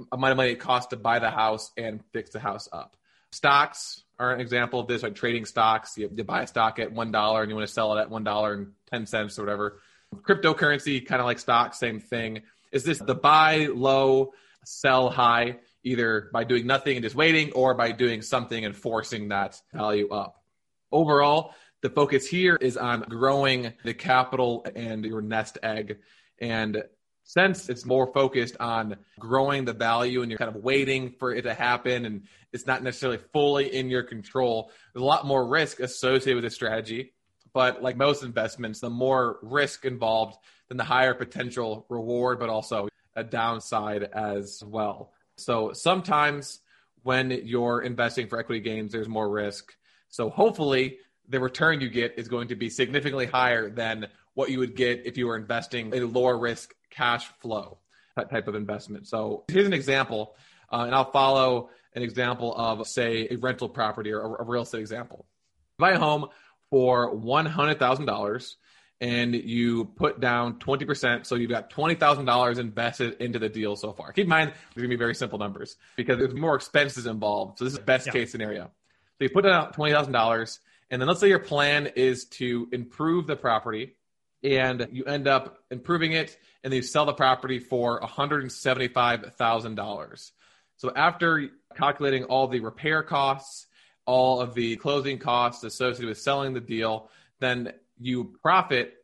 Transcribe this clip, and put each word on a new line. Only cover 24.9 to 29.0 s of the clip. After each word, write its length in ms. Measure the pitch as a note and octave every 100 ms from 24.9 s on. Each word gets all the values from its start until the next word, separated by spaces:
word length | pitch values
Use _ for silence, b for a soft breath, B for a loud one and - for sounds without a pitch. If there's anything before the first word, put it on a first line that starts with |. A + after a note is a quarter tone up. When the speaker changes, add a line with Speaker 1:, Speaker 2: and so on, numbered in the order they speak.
| A2
Speaker 1:
your 180 | G#2+ A2
nest 360 | G#2+ A2+ G#2+ -
egg. 360 | A2+ G#2+ G#2 G#2 b b b b
And 440 | A#2 A2+ A2 G#2+ - _ _ _
since 440 | - F3 F#3+ F#3 -
it's 180 | B2 B2
more 260 | C3 C3
focused 420 | C#3 C3+ C3 A#2 -
on 340 | A#2 A2+ A2 G2